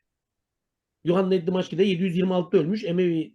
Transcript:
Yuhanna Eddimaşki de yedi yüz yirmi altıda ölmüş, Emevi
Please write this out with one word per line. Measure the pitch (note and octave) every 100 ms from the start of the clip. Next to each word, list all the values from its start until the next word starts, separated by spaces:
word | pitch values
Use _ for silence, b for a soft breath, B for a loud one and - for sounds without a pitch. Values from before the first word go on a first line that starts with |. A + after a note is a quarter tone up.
| _ _ _ _ _ _ _ _ _ _
Yuhanna | D#3 F3+ F#3+ F#3
Eddimaşki | E3 F#3 F3+ D#3+
de |
yedi | G3+ E3+
yüz | F#3+ E3+
yirmi | F#3
altıda | F3+ F3+ G3
ölmüş, | D3+ A3
Emevi | F3+ F3 F3+ E3 D3+